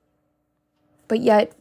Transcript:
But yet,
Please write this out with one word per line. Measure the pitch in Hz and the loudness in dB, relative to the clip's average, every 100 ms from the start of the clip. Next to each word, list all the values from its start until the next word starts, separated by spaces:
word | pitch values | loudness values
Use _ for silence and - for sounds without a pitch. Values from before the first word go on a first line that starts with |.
| _ _ _ _ _ _ _ _ _ _ - | _ _ _ _ _ _ _ _ _ _ -8
But | 226 | -4
yet, | 247 208 - _ | 0 0 0 _